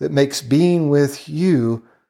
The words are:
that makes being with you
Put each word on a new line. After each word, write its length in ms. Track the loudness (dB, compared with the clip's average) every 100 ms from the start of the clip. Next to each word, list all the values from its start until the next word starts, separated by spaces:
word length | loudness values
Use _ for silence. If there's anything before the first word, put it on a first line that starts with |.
that 120 | -2
makes 280 | 0 0 -2
being 480 | -2 2 2 2 2
with 400 | 2 0 -4 -10
you 560 | -2 0 2 0 -4 -8 _